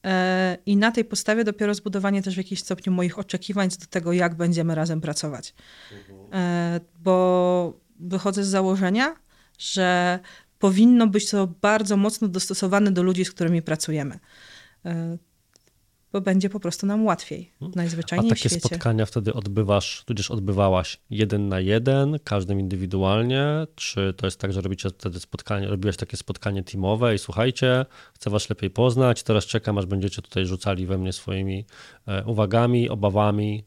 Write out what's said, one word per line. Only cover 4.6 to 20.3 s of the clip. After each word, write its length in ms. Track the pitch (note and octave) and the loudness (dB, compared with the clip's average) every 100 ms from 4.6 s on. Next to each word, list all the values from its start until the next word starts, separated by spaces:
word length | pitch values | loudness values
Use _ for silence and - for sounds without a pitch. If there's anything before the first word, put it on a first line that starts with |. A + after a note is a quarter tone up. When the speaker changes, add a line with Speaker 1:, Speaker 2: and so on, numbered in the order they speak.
| E3 | 0
Speaker 1:
razem 260 | D#3 E3 D#3+ | 0 -2 -2
pracować. 540 | D#3 D3+ D3+ B2+ - _ - - - | -4 -6 -6 -10 -16 _ -20 -20 -20
Speaker 2:
Mhm. 360 | G3+ G3 F#3+ - | -20 -20 -20 -8
Speaker 1:
E, 480 | F#3+ F3 F3 E3+ E3+ E3+ _ | -2 0 0 0 -4 -6 _
bo 840 | F3 F#3 F#3 F3+ F3+ F3+ E3+ - _ _ | 2 4 4 4 4 2 0 -8 _ _
wychodzę 440 | F3 F#3 G3+ F#3+ | -6 -2 -2 -2
z 40 | G3 | 0
założenia, 680 | G3 F#3+ F#3+ F#3 G#3+ C#4 E4 _ _ _ _ | 2 2 2 2 2 0 -4 _ _ _ _
że 600 | - F#3+ F3+ F3+ F3+ F3+ - - _ _ | -6 0 2 4 2 0 -6 -20 _ _
powinno 480 | G3 F#3+ A#3 B3 A3+ | 2 6 8 8 6
być 240 | G3+ - | 2 0
to 160 | G3+ F#3+ | 0 -2
bardzo 500 | E3+ G3+ A3 G3+ G#3 | 0 2 2 2 2
mocno 320 | G3+ A3 G#3+ | 2 0 -2
dostosowane 600 | F3+ - F#3+ F#3+ G3+ G#3 | -2 -4 -2 2 4 4
do 100 | F3+ | 4
ludzi, 220 | F3+ F3+ | 2 2
z 60 | F#3 | -2
którymi 320 | - E3+ E3+ | -2 0 0
pracujemy. 560 | D#3+ D#3 - D#3 C#3 - _ - - - - _ | 0 -4 -2 -4 -4 -10 _ -20 -20 -20 -20 _
E, 340 | F3 E3+ E3 E3+ _ _ _ _ _ _ _ _ _ | -8 -6 -6 -8 _ _ _ _ _ _ _ _ _
bo 80 | G3+ | -4
będzie 300 | F#3+ F#3+ G3 | 2 2 2
po 100 | G3 | -4
prostu 260 | E3+ E3 G3 | -6 -4 -2
nam 180 | G#3 A3 | 0 2
łatwiej, 460 | E3+ - D3 F3+ _ | 0 -4 -12 -14 _
Speaker 2:
Mhm. 120 | E3+ F3+ | -8 -4
Speaker 1:
najzwyczajniej 540 | E3+ E3 E3+ F3 A3+ | -4 -4 -2 0 2
Speaker 2:
A 40 | |
takie 140 | A3 - | 2 0
Speaker 1:
w 40 | |
świecie. 160 | F3 - | 0 -2
Speaker 2:
spotkania 380 | E3+ A#2+ A2 G#2+ | -2 0 0 0
wtedy 280 | A#2+ G#2+ | -2 -2
odbywasz, 680 | A#2 G#2 G2+ G2+ G2+ - - - | -4 -2 -2 2 2 0 -10 -6
tudzież 240 | A2 G2 | -4 -2